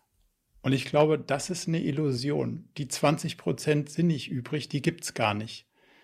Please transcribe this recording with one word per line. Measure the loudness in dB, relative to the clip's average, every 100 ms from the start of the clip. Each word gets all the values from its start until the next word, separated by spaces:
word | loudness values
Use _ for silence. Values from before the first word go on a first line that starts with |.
| _ _ _ _ _ _
Und | 0
ich | 0
glaube, | 2 4 4 4
das | 0 -2 -2
ist | -6 -2
eine | 0
Illusion. | 0 0 0 0 0 0 -2 -4 -10 -10
Die | -6
zwanzig | 2 4 4 -2 -4
Prozent | -4 -2 2 2 0
sind | 0 2
nicht | 2 -2
übrig, | -6 -4 -6 -2
die | -2
gibt's | 0 -2 -8
gar | 0 2
nicht. | 2 -4 -12 _ _ _ _